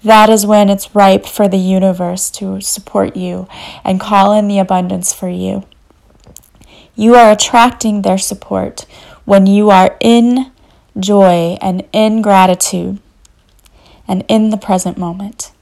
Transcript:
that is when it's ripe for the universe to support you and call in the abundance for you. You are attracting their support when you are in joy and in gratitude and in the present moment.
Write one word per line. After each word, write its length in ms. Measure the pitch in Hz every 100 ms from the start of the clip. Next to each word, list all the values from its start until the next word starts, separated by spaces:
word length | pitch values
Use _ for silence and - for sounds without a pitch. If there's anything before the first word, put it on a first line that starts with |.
that 280 | 214 220 214
is 160 | 220 202
when 240 | 208 202
it's 240 | 196 -
ripe 320 | 208 196 196 -
for 220 | - 202
the 100 | 190
universe 720 | 185 190 190 180 175 185 -
to 300 | - 196 190
support 540 | - - - 208 196
you 320 | - 180 180 185 - - -
and 160 | - 190
call 320 | - 202 196
in 160 | 214 208
the 100 | 202
abundance 540 | 190 185 180 185 185
for 160 | - 185
you. 360 | 180 185 202 196 _ _ _ _ _ _ - _ _ _ _ _
You 200 | - 220
are 160 | 240 226
attracting 720 | 214 - 240 240 247 226 208
their 160 | 196 190
support 680 | - 196 - 190 185 - - - - - -
when 200 | 196 196
you 220 | 202 208
are 280 | 190 185 -
in 500 | 226 233 240 247 262 _ _ _ _ -
joy 600 | 190 202 190 175 170 180
and 260 | 190 185 -
in 300 | - 214 220
gratitude 760 | 214 196 185 180 - 180 180 202 _ _ _ _ _ _ _ _ _ _ -
and 160 | 185 -
in 200 | 220 220
the 80 | 214
present 400 | - 185 180 -
moment. 560 | 175 180 202 - - _